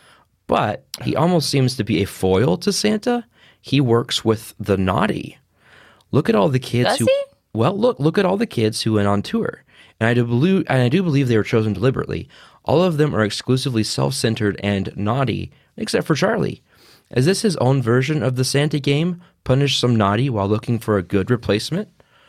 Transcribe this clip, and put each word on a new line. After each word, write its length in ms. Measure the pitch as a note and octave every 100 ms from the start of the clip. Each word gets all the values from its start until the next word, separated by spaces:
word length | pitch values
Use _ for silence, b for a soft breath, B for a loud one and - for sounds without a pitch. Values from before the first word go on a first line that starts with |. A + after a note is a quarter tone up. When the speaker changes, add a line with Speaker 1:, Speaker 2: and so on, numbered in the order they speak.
| b b b _ -
Speaker 1:
But 380 | A#3+ A2+ - _ -
he 140 | A#2 -
almost 320 | E3+ F3 D3
seems 260 | C#3+ B2+ -
to 80 |
be 180 | G#2+ F2+
a 40 | G2
foil 520 | - F#2 F#2+ C3 F3
to 120 | G3+
Santa. 520 | - G#3 G#3+ B3 A#3+ - b b b
He 180 | - C3+
works 440 | B2+ A#2 B2 - A2
with 280 | G#2+ - -
the 160 | G2+ F#2+
naughty. 640 | F#2 - G#3+ - - - _ b b b b b _
Look 160 | C3 F#3+
at 60 |
all 140 | A3 F3+
the 80 | B2+
kids 320 | - A#2+ B2
Speaker 2:
Does 80 | C4+
Speaker 1:
who 80 | A2+
Speaker 2:
he? 160 | C#5 C#5 _ _
Speaker 1:
Well, 220 | G#2+ B2+ G3+
look, 200 | A#3+ -
look 200 | D3 E3
at 80 | F#3+
all 100 | G3+
the 100 | A#3
kids 360 | - A2 G#2+
who 120 | A2+
went 140 | G#2+ G2+
on 140 | G2+
tour. 420 | - - - - b b b -
And 80 | A2+
I 40 |
do 100 | A#2+
believe, 400 | A#2+ A#2+ E3+ F#3+ -
and 140 | C3
I 60 | A#2+
do 120 | D#3+
believe 260 | F3+ C#3 B2+
they 80 | A2
were 40 |
chosen 280 | G2 A#2 G#2+
deliberately. 560 | F#2 B2 A2 - F2 - B B B
All 180 | - C#3+
of 160 | F#3 D3
them 160 | D3+ G2+
are 80 |
exclusively 580 | G#2 - - B2+ C3+ A2+
self-centered 760 | G#2 - C#3 C3+ A#2+ A2 G#2 -
and 320 | G2+ G2 F#2 -
naughty, 540 | G2+ B2+ B2+ G2 F2+ b b -
except 280 | A3 G#3 -
for 80 |
Charlie. 480 | C#3 F#3+ A3+ - - b b b b b
Is 140 | - C#3+
this 140 | G3
his 140 | G#3+ D#3
own 240 | B2 C#3
version 420 | A2+ B2 C3 D3+
of 140 | A#2 B2+
the 80 |
Santa 340 | B2+ C#3 D3 D3+
game? 420 | C#3 C#3 F3 F3 B B
Punish 340 | - C3 C#3 -
some 180 | B2 A2+
naughty 320 | G2 G#2+ C#3
while 200 | A2 G2
looking 300 | G#2+ - A#2
for 200 | - G#2
a 40 |
good 280 | F2 G2 F#2
replacement? 580 | F#2+ - G#2 - E3+ G#3+ b b b